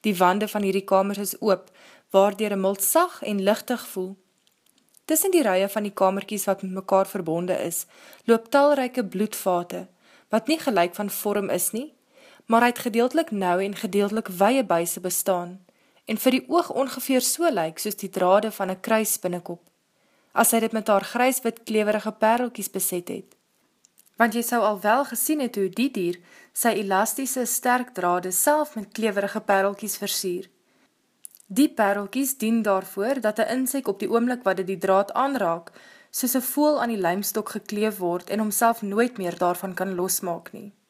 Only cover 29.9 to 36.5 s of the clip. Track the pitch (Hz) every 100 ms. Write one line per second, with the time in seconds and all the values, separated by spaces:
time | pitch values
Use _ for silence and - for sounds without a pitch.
29.9 | - 202 - 190 180 190 _ _ _ _
30.9 | _ _ _ - _ _ 196 302 302 202
31.9 | 202 202 254 269 - 220 226 214 190 185
32.9 | - 214 269 214 214 220 254 262 277 262
33.9 | 196 - 233 240 247 190 190 185 190 190
34.9 | 190 202 - 269 269 185 170 175 - -
35.9 | - _ - 247 262 247